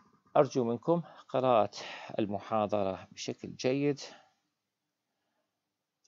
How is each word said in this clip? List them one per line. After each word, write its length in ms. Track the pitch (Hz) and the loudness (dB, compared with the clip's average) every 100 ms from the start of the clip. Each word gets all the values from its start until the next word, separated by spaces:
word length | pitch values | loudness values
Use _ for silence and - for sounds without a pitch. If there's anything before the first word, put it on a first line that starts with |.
| _ _ _ 147 | _ _ _ 4
أرجو 260 | 135 135 | 4 2
منكم 380 | 117 117 - 170 - - - | 0 0 2 0 0 -14 -4
قراءة 420 | 131 127 113 104 - - - - - | 0 4 4 4 -2 -12 -12 -8 -4
المحاضرة 880 | 101 101 - 110 104 104 95 90 - | -2 -4 -2 0 2 0 0 -4 -10
بشكل 440 | - - 120 - - | -12 -10 -8 -12 -4
جيد، 440 | 127 139 147 139 - - _ _ _ _ _ _ _ _ _ _ _ _ _ _ _ _ _ _ | -2 0 0 -2 -8 -18 _ _ _ _ _ _ _ _ _ _ _ _ _ _ _ _ _ _